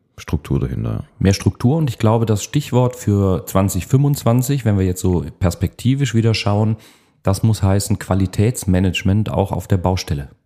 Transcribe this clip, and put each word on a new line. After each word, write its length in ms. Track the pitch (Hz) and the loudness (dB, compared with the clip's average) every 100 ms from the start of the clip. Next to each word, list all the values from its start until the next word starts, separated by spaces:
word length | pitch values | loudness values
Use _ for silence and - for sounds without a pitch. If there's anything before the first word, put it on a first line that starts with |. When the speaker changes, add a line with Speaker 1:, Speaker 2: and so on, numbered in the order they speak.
| _ - | _ -18
Speaker 1:
Struktur 400 | - - - 69 | -6 -4 -2 -2
dahinter. 460 | 65 64 57 53 - - | -2 -4 -6 -6 -10 -2
Speaker 2:
Mehr 140 | 95 | 0
Struktur 420 | 98 - - 120 165 | 2 0 0 0 0
und 120 | 147 | -2
ich 100 | - | 0
glaube, 280 | 107 113 107 | 2 2 2
das 160 | 92 | -2
Stichwort 540 | - 147 - 120 123 - | -2 -4 0 0 0 -2
für 500 | - 101 98 85 - | 0 2 2 0 0
zwanzig 400 | 95 98 92 - | 0 0 -2 0
fünfundzwanzig, 800 | 131 143 143 117 120 127 139 | 2 2 0 2 2 0 0
wenn 120 | 113 98 | 0 2
wir 80 | |
jetzt 180 | 95 90 | 0 0
so 220 | 90 87 71 - | 0 0 -2 -2
perspektivisch 760 | 87 - 107 - 120 135 135 113 | -2 0 -4 -2 0 0 0 0
wieder 180 | 113 | 2
schauen, 420 | 107 - 104 110 110 - _ _ _ | 0 0 0 0 -2 -8 _ _ _
das 220 | 95 95 | -2 0
muss 180 | 113 107 | 0 2
heißen 380 | 98 101 - 101 | 2 0 0 -4
Qualitätsmanagement 1300 | - 95 92 - 107 123 - 90 95 85 92 104 101 | -2 -2 0 0 0 0 0 2 2 0 0 0 0
auch 220 | 73 98 | -2 -2
auf 160 | 87 - | -2 -2
der 80 | 92 | 0
Baustelle. 540 | 90 92 - 73 69 - | 0 -2 -2 -6 -8 -16